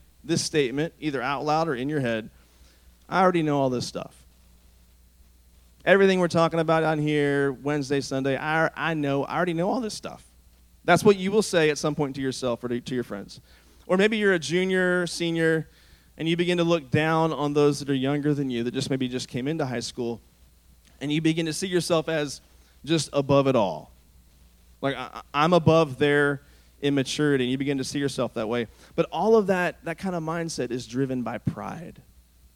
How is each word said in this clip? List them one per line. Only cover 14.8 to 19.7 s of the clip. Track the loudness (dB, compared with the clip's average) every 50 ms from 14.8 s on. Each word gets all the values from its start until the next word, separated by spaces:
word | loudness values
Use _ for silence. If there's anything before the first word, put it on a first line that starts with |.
| 2 2 0 0 -2
senior, | -4 -4 -4 -4 -2 0 2 2 2 2 0 -2 -6 _ _ _ _ -20 _ _ _ _ -6
and | -2 0
you | 0
begin | 0 0 0 2 2
to | 2
look | 2 2 0 0 0
down | 0 0 2 2 2 2 2 2
on | 0 0 -2 0 2
those | 4 4 4 2 0
that | -2 -2
are | -2
younger | 0 0 0 0 0 0 0 0
than | 0 -2 -4
you | -2 -4 -4
that | -4 -4
just | -4 -4 -2
maybe | -2 -2 -2 -2
just | -4 -6 -8 -6
came | -8 -6 -4 -4
into | -4 -4 -4
high | -4